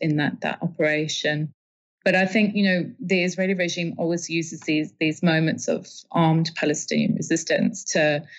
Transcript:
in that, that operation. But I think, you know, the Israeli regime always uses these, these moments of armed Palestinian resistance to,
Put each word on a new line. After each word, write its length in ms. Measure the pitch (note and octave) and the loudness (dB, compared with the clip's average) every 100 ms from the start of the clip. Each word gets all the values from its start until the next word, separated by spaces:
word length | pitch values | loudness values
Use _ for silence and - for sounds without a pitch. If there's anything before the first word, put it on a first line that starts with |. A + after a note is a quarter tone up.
in 160 | D#3+ D3+ | 0 0
that, 240 | C#3+ - | 0 -2
that 220 | - - | -6 -4
operation. 920 | F3 E3+ D3+ D3+ D#3 - D3+ D3+ D#3 - _ _ _ _ | -4 0 0 0 -2 -2 -2 -2 -4 -8 _ _ _ _
But 120 | F#3+ | 2
I 100 | F#3 | 2
think, 320 | F#3+ A3+ G#3 G#3 | 2 2 2 2
you 80 | |
know, 260 | G3 F3+ - - | 2 2 -2 -6
the 260 | F3+ F#3 | -2 0
Israeli 280 | F3+ F3+ F#3 | 0 0 -2
regime 420 | F#3 E3+ F3 E3+ - | 0 -2 -4 -6 -2
always 320 | E3 E3+ E3 | -2 -2 -2
uses 320 | E3 D#3+ D#3+ | -4 -4 -6
these, 280 | - D3+ D#3 - | -2 -2 -2 -2
these 240 | D#3 D3+ | -2 0
moments 460 | F3 D#3+ D#3+ - - | 2 4 2 0 -2
of 180 | - - - - | -4 -6 -18 -4
armed 400 | E3+ D#3+ D#3+ E3 - | 2 4 4 2 -2
Palestinian 580 | D3+ D3+ - D3+ C#3+ | -2 -2 -2 0 0
resistance 680 | - D3 E3 - D3+ - - - | 0 -2 -2 0 0 0 -2 -4
to, 300 | F3 D3+ D3 - | 0 2 0 -6